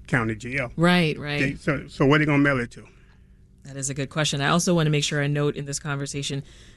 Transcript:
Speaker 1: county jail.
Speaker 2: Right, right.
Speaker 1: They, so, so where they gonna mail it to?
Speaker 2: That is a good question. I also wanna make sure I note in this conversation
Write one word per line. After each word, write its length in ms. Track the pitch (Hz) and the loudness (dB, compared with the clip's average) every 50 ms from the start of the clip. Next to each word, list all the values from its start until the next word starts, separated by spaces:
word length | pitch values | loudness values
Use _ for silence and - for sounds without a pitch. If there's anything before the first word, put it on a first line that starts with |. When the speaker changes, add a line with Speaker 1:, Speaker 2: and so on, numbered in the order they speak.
| - - | -8 -2
Speaker 1:
county 260 | - 123 113 110 110 | 0 0 0 0 -4
jail. 380 | 107 117 120 131 139 127 117 - | -6 -6 -8 -6 -6 -6 -6 -2
Speaker 2:
Right, 400 | 160 165 175 180 180 170 156 135 - | 2 2 4 4 4 2 2 -2 -4
right. 200 | 139 147 147 147 | -6 -6 -4 -2
Speaker 1:
They, 140 | 139 139 143 | -2 -2 -4
so, 320 | - - 160 139 131 - - | -4 -2 -2 -2 -2 -4 -6
so 180 | - - 151 | -2 2 4
where 120 | 135 147 151 | 6 6 6
they 60 | 151 | 4
gonna 140 | 151 147 143 | 4 4 4
mail 200 | 143 143 139 127 | 4 4 2 0
it 120 | 120 - | -2 -6
to? 120 | - 113 104 - - - - - - - - - - - - - - - - | -10 -18 -20 -20 -20 -20 -20 -20 -20 -20 -20 -20 -20 -20 -20 -20 -20 -20 -18
Speaker 2:
That 120 | 143 135 | -14 -12
is 140 | 139 131 135 | -8 -6 -6
a 40 | 135 | -4
good 160 | 143 135 127 | -4 -4 -4
question. 300 | - 160 151 - - 139 | -2 -2 -2 0 0 0
I 80 | 139 143 | 2 2
also 260 | 160 175 - 190 175 | 2 2 4 2 2
wanna 160 | 170 156 151 | 4 4 2
make 140 | 151 147 143 | 2 2 0
sure 180 | - 156 147 | 0 -2 0
I 60 | 143 143 | 0 0
note 260 | 147 147 147 147 139 | 0 0 0 0 -2
in 120 | - 143 | -4 -6
this 120 | 143 139 - | -8 -8 -8
conversation 640 | - 151 139 139 143 139 - 143 139 - 139 139 - - - - - - - | -6 -6 -6 -6 -6 -6 -6 -6 -6 -6 -6 -6 -8 -10 -16 -20 -20 -20 -14